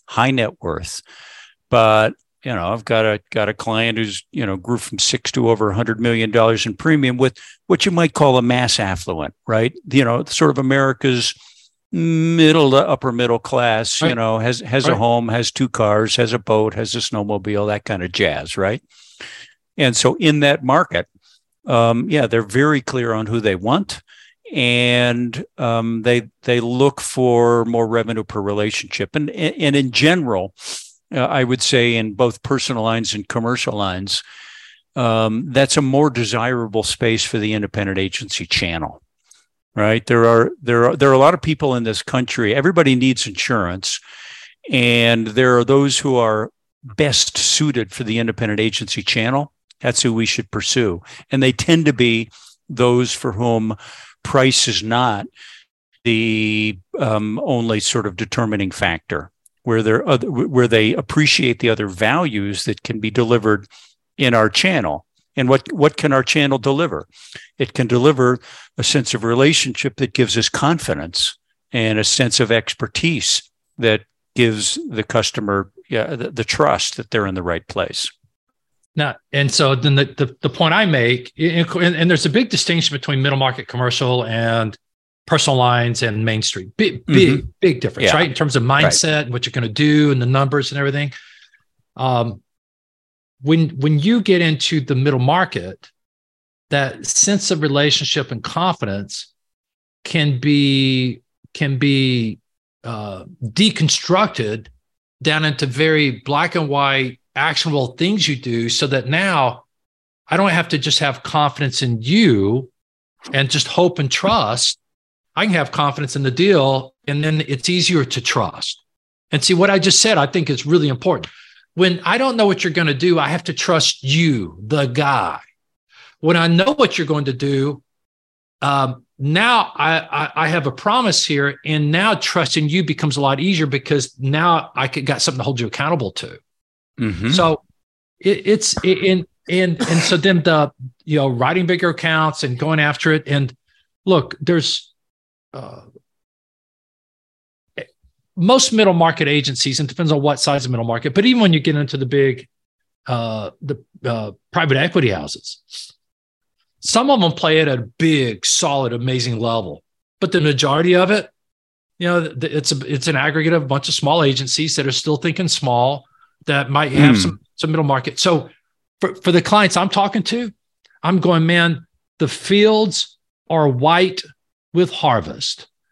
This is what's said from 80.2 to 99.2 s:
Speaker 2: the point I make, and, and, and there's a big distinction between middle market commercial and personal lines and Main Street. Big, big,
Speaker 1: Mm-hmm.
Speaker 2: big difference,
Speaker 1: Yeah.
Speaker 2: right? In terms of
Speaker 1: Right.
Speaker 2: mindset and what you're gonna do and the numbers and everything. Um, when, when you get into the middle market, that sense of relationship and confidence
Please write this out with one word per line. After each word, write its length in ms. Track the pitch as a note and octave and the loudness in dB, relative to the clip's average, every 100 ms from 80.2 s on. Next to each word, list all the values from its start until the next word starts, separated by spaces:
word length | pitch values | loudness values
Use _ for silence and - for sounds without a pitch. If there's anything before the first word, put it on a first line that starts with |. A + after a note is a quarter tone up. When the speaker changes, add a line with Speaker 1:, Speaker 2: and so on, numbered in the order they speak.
| C3 - | -6 -4
Speaker 2:
the 80 | D3+ | -6
point 240 | - E3 | 0 0
I 140 | F3+ G#3 | 2 2
make, 460 | C#3+ A#2+ B2+ - - | 2 2 0 -4 -4
and, 320 | D#3+ E3+ E3 | -2 0 -2
and, 280 | F3+ F3 D#3+ | 0 0 2
and 120 | E3+ | 2
there's 180 | E3+ E3+ | 2 2
a 40 | |
big 180 | F3 B3+ | 0 0
distinction 460 | - - E3+ E3 | -2 -2 0 -2
between 280 | C#3+ - C3+ | -4 -4 -2
middle 160 | C#3 C3+ | 0 0
market 280 | C3 B2+ - | -2 -4 -8
commercial 580 | B2 B2+ - B2+ B2 | -4 -2 0 0 0
and 540 | A2+ A2+ A#2 A2+ A2 - _ _ _ _ - | -2 -2 0 0 -2 -8 _ _ _ _ -2
personal 300 | D#3 - C3 | 0 2 2
lines 480 | B2 A#2+ A#2+ A#2 | 4 2 0 -2
and 200 | A#2+ G#2 | -4 -2
Main 180 | A2+ G#2+ | -2 -2
Street. 340 | - G2 F#2 - | -4 -6 -10 -2
Big, 280 | G#3+ B2 - | -2 -2 -2
big, 220 | F#3+ F3+ C#3 | 4 4 2
Speaker 1:
Mm-hmm. 60 | - - | -4 -2
Speaker 2:
big 200 | F#3 B2+ | 0 0
difference, 300 | - - A2 | -4 0 2
Speaker 1:
Yeah. 80 | D3+ | 2
Speaker 2:
right? 100 | E3+ | 0
In 60 | |
terms 200 | B2+ D3+ | 0 0
of 100 | C3 | 0
Speaker 1:
Right. 200 | A#2 C#3 | 2 2
Speaker 2:
mindset 380 | D3+ - D#3+ D3+ | 2 2 0 -2
and 100 | C3 | -2
what 140 | B2 - | -6 -6
you're 60 | |
gonna 160 | C3 A#2 | -4 -4
do 440 | G#2+ D3+ D3+ D3 | 0 2 4 4
and 100 | C3+ | 2
the 40 | B2 | 2
numbers 440 | C3+ C#3 C#3+ C3+ | 2 2 0 -4
and 80 | C#3+ | -4
everything. 340 | C#3 C#3 C#3+ - - - _ _ _ _ _ - | -4 -2 -6 -8 -20 -20 _ _ _ _ _ -6
Um, 440 | B2+ B2 A#2 F#2+ _ _ _ _ _ _ _ _ _ _ | -2 0 -2 -6 _ _ _ _ _ _ _ _ _ _
when, 280 | C3+ E3 D#3 C3 | 0 2 2 0
when 180 | D3 D3 | 0 2
you 240 | E3+ A#3 | 2 2
get 180 | G3 F3+ | 2 2
into 400 | E3 D3+ - D#3 | 2 0 -2 -2
the 140 | B2+ | -2
middle 240 | C3 C#3 C3 | 0 0 2
market, 720 | B2+ E3+ F#3 - F2+ - - _ _ _ _ _ _ _ - | 2 2 0 -4 -10 -14 -20 _ _ _ _ _ _ _ -4
that 340 | C#3+ C3+ - | -2 -2 -6
sense 460 | - - - G3+ - | -4 0 2 2 0
of 120 | E3 | -2
relationship 680 | D3+ C#3 D3 - C#3 D3+ C3 | 0 2 2 0 -2 -4 -4
and 140 | A#2 | -8
confidence 920 | - - F#3 E3 G#2+ G2 G2+ - | -8 -4 -2 -2 -4 -6 -8 -12